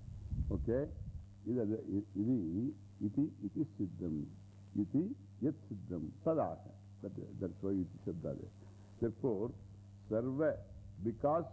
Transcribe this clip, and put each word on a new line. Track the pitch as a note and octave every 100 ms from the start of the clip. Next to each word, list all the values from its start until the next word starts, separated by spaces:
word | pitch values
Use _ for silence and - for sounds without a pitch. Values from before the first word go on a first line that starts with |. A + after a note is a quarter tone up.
| - - - - -
Okay? | G2 F2+ B2 D3+ - - - - - G#2+
Ida-, | B2 G#2 A2 - G2 G2+ G2
iti, | A2 B2+ E2 F#2 C3 D3+ - - G#2+
iti, | C#3 D3+ - G2+
iti | G#2+ D3 -
siddham. | F#2+ - F2 D#2 C#2+ - - - - -
Iti | G2+ C3+ G3 C#4 - G2+
yat | B2+ C#3+ -
siddham. | G2+ - F2 D#2 - E3
Tadaha. | D#3+ F#2+ E2 - - - -
That, | G#2 F#2 F2+ -
that's | F#2 F#2
why | G2
iti | G2 F2 - -
shabda | E2 D2 C#2
there. | - - - - - -
Therefore, | A#2 - C3+ G2 A#2 - - - - - -
sarva, | G#2+ B2+ C3+ D#3 - - - - -
because | G#2 A#2 C#3+ E3 D#3